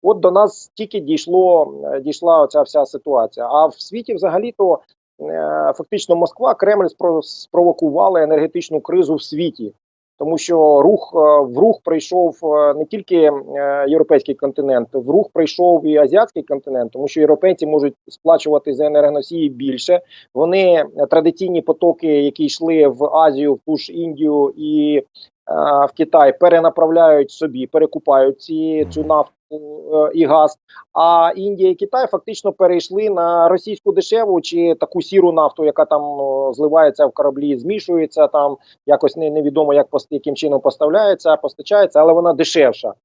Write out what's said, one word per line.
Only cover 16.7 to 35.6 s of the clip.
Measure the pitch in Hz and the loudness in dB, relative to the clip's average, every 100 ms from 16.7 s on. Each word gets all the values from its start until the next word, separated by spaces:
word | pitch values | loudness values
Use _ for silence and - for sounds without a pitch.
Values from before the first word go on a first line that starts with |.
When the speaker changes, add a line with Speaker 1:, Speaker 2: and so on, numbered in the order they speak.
| 131 117 | -6 -6
Speaker 1:
тому | 127 139 | -8 -8
що | 165 | 0
європейці | 151 151 185 180 151 | 2 2 2 0 -2
можуть | 151 139 - _ | -2 -2 -6 _
сплачувати | - 160 160 156 147 151 | -8 0 0 2 -2 -2
за | 131 151 | -4 0
енергоносії | 147 147 147 139 170 151 | 2 2 0 -6 -4 -4
більше. | 123 135 127 - 180 175 - _ | -4 -8 -6 -2 -2 _ -20 _
Вони, | 131 165 190 185 170 143 - | -4 0 2 4 2 0 -4
е, | 139 | 0
традиційні | 160 160 170 185 170 | 2 2 -2 -4 -4
потоки, | 160 156 175 165 165 147 | -2 0 0 0 0 0
які | 143 139 151 | 0 -2 -6
йшли | - 165 160 143 | -4 -2 2 2
в | 123 147 160 | 2 -2 2
Азію, | 160 139 147 | 2 2 -2
в | 135 - | -2 -4
ту | 156 | -6
ж | - | -6
Індію | 170 165 147 156 147 139 156 | -10 -10 -4 -2 0 -2 -4
і, | 151 151 147 147 - _ - _ - | -4 -2 0 -2 -4 _ -20 _ -8
е, | - 147 143 139 | -2 0 2 0
в | - | -2
Китай, | 156 165 139 131 | 0 4 4 4
перенаправляють | 175 165 165 165 160 165 165 151 139 | 2 4 2 0 0 4 4 4 0
собі, | - 160 127 127 | -6 -10 -8 -4
перекупають | 156 156 156 - 135 135 135 | 0 -2 -2 0 2 2 -2
ці, | - 156 160 156 151 | -10 -6 -4 -4 -6
цю | 156 | -6
Speaker 2:
Мгм. | 151 | -2
Speaker 1:
нафту, | 151 139 _ _ | 0 0 _ _
е, | 151 147 151 151 156 151 | -18 -16 -18 -4 -2 0
і | 165 151 | 0 2
газ. | 156 151 - _ - _ | 4 2 0 _ -20 _
А | - 165 170 165 175 | 0 2 4 2 -2
Індія | 196 196 185 | -8 0 0
і | 175 | 0
Китай | 202 254 254 | -4 -4 -2
фактично | 180 - 220 202 | -4 -8 -8 -8
перейшли | - 180 175 - 190 214 | 0 0 0 -4 -4 -4
на | 214 226 170 - | -2 -2 2 2
російську | 185 220 208 - | 2 -4 -6 -2
дешеву | 180 - 220 220 180 | -2 -2 -2 0 -2
чи | - 170 170 160 | -2 -2 -2 -2
таку | - 180 | -4 -6
сіру | - 196 180 | -2 2 2
нафту, | 160 151 - | 2 0 0